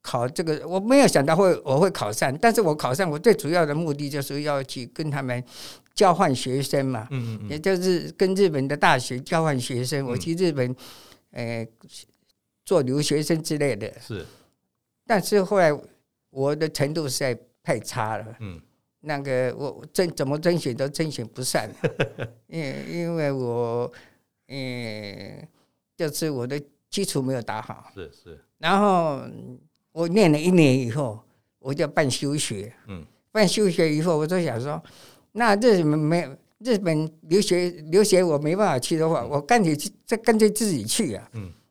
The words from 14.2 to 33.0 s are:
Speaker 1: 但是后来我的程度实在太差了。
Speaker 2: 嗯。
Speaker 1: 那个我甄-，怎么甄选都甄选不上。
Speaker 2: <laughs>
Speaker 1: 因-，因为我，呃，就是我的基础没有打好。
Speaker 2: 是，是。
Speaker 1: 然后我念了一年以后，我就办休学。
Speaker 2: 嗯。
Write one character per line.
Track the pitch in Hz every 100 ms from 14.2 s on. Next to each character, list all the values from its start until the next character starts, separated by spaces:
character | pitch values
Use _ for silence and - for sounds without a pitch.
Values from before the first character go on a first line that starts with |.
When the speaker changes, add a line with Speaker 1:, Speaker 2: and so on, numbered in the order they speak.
| 78 - _ _ _ _ _ _ -
Speaker 1:
但 | 214
是 | - 208
后 | 185 202
来 | 165 147 - _ _ _ _
我 | 135 139
的 | 151 156
程 | 156 143
度 | 160 147
实 | 131
在 | 135 113 _ _
太 | - 123
差 | - - 110 107
了。 | 110 113
Speaker 2:
嗯。 | 104 85 _ _ _ _
Speaker 1:
那 | 147 143
个 | 139 127 127 113
我 | 139 - 156
甄-， | - 180
怎 | - 135
么 | 151
甄 | 175 170
选 | 147
都 | 117 135
甄 | 143 160
选 | 131 113
不 | -
上。 | 127 156 107 - - - 143
Speaker 2:
<laughs> | - 117 - _
Speaker 1:
因-， | 165 139 139 135
因 | 170 170 170
为 | 147
我， | 135 123 117 117 117 120 - - _ _ _ _
呃， | 139 131 123 117 107 101 98 98 101 - _ _ _ _ -
就 | 160
是 | 147 160
我 | 135 123
的 | 143 147 _ _
基 | -
础 | 190 143
没 | 131
有 | 131
打 | 110 110
好。 | - - -
Speaker 2:
是， | 101 80
是。 | _ 87 78 _ _
Speaker 1:
然 | 160 196
后 | 208 185 165 135 123 113 123 127 _ _ _
我 | 160 170
念 | 190 180
了 | 151
一 | 170
年 | 180 147 131
以 | 120
后， | 127 131 107 _ _ _ _
我 | 131
就 | 147 151
办 | 170 143
休 | - 143 147
学。 | - 104 104 - -
Speaker 2:
嗯。 | 95